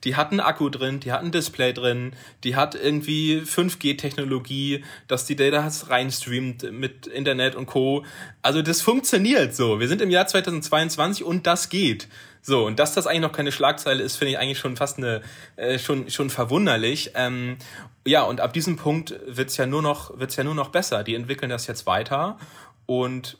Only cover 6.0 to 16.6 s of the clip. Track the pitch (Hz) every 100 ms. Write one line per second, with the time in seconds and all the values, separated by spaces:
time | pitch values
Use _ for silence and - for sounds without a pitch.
6 | 131 131 - 123 131 120 120 110 131 -
7 | - 120 139 131 131 127 127 139 131 143
8 | 143 - - - 123 147 156 170 - 247
9 | 262 220 202 269 135 120 120 104 123 -
10 | 208 180 185 196 185 165 - 156 160 160
11 | 156 202 165 175 170 170 - 180 175 107
12 | - - - - - 131 110 110 147 -
13 | 170 165 165 - 143 139 139 147 - 135
14 | 131 - 143 135 131 135 135 123 143 -
15 | 127 110 - - - - 120 131 - 139
16 | 127 - 139 - 117 143